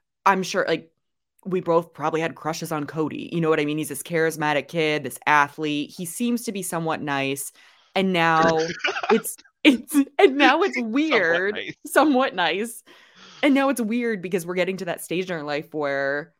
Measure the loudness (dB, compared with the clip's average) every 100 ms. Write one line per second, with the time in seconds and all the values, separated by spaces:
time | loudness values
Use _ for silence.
0 | _ _ 0 0 0 -2 0 -2 -4 _
1 | _ _ _ _ -6 -4 0 0 0 -6
2 | -4 -2 -4 -4 -8 -6 -6 -6 -6 -4
3 | -4 -6 -6 -2 2 2 0 -2 -6 -8
4 | -4 -2 0 0 0 0 -2 -2 0 -2
5 | -4 -4 2 4 4 -2 -4 -4 -6 -10
6 | -10 -4 -2 -2 -4 -8 -6 -4 -4 -4
7 | -2 -2 -2 -4 -8 -16 -20 _ _ -2
8 | 0 2 2 4 4 2 -2 -4 -6 -2
9 | 2 2 0 -12 _ _ 4 4 2 0
10 | 0 6 4 6 4 6 2 -2 -2 0
11 | 2 2 2 2 0 -4 -10 -14 -2 2
12 | 4 4 0 0 -2 -2 -6 -10 -20 -20
13 | _ -20 -20 -2 2 4 2 0 -2 -2
14 | -2 -4 -4 -4 -2 -2 -2 -2 -6 -8
15 | -6 -6 -4 -6 -4 -6 -6 -6 -4 -2
16 | -2 -4 -8